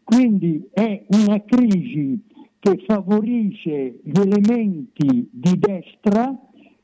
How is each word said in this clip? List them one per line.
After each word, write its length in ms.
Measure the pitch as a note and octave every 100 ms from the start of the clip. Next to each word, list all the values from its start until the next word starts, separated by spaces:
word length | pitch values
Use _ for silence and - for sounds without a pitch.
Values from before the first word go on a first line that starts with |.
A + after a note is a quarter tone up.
Quindi 680 | - A#3+ B3 G3 E3+ D3+ -
è 340 | - A3 G3+ -
una 340 | G#3 G#3 G#3
crisi 760 | - B3 A#3+ F#3 B2+ D3 C#3 B2 - - - _
che 240 | G3+ C4 -
favorisce 1120 | G#3 F3+ G#3+ A3 A#3+ G#3 G3+ E3 D3 C3 A#2+
gli 160 | D#3 D#3
elementi 1120 | G3 G#3 G#3 A#3+ G#3 E3 B2 - C#3+ B2 B2
di 280 | B2 D#3+ F#3
destra, 800 | G3+ F#3 - _ G#3 G#3 C4 C4 - _ _ _